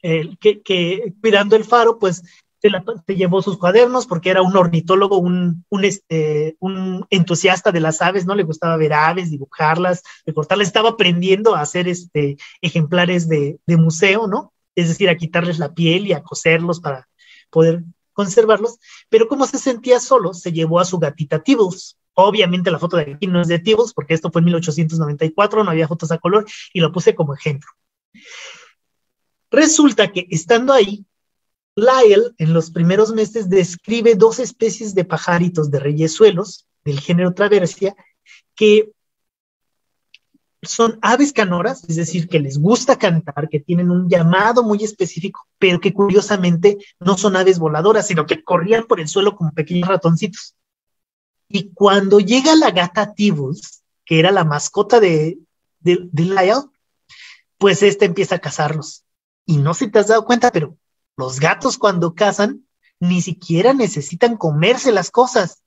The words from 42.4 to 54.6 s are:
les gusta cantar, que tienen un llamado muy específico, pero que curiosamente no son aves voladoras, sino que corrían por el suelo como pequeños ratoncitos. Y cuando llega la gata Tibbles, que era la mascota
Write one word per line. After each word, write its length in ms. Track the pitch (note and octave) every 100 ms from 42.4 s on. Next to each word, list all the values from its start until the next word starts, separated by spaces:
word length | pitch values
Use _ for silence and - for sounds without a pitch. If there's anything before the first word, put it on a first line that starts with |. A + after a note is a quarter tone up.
les 180 | C#3 C#3
gusta 400 | D#3+ A#3 - B3
cantar, 500 | G3+ E3 - D3 D#3
que 120 | D3+
tienen 300 | - F3 F3+
un 200 | F3+ F3+
llamado 520 | F3 E3 F#3 G#3 A#3
muy 200 | A#3 G#3
específico, 600 | G#3+ G#3+ F3 - F#3 - - _
pero 220 | F#3+ F3
que 140 | G3+
curiosamente 840 | F#3 G3+ F#3+ G3+ G#3 F3+ E3 G3 G3+ - _
no 180 | F3+ G3
son 200 | G3+ F#3
aves 220 | F#3 F3+
voladoras, 500 | D#3+ D3+ F3+ A3 -
sino 180 | F3 D3
que 160 | D#4
corrían 420 | - F3+ F3 A3+
por 160 | A3+ G#3
el 80 | D#3
suelo 280 | G3 G3 G3+
como 160 | E3
pequeños 360 | - D3+ F3 F3
ratoncitos. 680 | F#3+ E3+ E3 G#3+ - - _ _ _ _ _ _ _ _ _ _
Y 220 | G3+ F#3+
cuando 480 | - G3+ G3+ G3 G3+
llega 340 | F#3 B3 C4+ D#4+
la 160 | C#4+
gata 420 | F3+ F3 - G#3
Tibbles, 720 | - G3+ D#3+ C3+ D3 - _ _ _
que 140 | _ D#3+
era 140 | E3+
la 120 | G3
mascota 560 | D#3+ D3